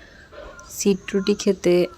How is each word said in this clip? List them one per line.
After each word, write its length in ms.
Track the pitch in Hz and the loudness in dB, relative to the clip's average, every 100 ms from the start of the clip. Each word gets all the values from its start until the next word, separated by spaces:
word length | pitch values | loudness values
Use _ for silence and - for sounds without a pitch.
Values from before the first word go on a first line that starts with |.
| - - - - - - - | -14 -20 -20 -20 -20 -20 -18
সিট 280 | - 202 190 - | -4 0 0 -2
রুটি 200 | 196 190 | -2 0
খেতে 540 | 202 208 185 180 175 175 | 0 0 0 2 2 2